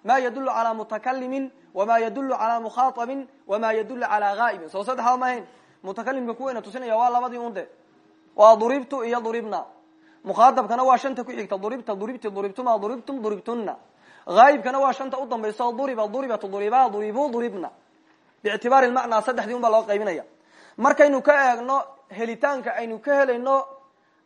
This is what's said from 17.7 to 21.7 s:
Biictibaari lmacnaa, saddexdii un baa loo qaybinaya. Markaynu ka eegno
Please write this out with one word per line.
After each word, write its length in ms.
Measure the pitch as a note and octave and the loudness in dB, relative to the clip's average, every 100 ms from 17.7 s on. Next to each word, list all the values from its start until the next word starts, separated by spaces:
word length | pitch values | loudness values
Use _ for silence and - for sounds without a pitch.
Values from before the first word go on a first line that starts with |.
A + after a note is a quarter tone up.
| - _ _ _ _ _ _ | -14 _ _ _ _ _ _
Biictibaari 440 | G#3 G#3 A#3+ C4 B3 | -6 -2 4 6 6
lmacnaa, 340 | B3 A#3+ A3 | 2 0 0
saddexdii 320 | G#3+ A#3+ G#3 | 0 -2 -4
un 60 | B3 | -2
baa 100 | A#3 | 2
loo 120 | A3 | 4
qaybinaya. 420 | G#3+ G3+ G#3+ D#3+ - _ _ _ - - | 2 -2 -2 -4 -8 _ _ _ -20 0
Markaynu 460 | B3+ D4 D4 C4+ | 2 6 6 6
ka 100 | D4 | 4
eegno 500 | D4 C4+ A#3 B3 | 4 4 2 0